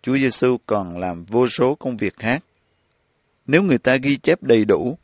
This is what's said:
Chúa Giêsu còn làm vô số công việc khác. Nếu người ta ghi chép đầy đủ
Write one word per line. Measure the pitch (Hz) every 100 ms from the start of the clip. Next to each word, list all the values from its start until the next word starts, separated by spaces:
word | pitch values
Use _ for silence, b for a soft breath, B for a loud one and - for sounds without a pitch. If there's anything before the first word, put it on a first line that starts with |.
Chúa | - 135
Giêsu | 131 - 127 123 -
còn | 107 92 87
làm | 90 85 87
vô | 113 123
số | - 123 151
công | 131 117
việc | 101 -
khác. | 110 135 _ _ _ _ _ _ _ _ _ _ -
Nếu | 151
người | 196 127
ta | - 131
ghi | 139 139
chép | - 175
đầy | 135 117 107
đủ | 87 101 160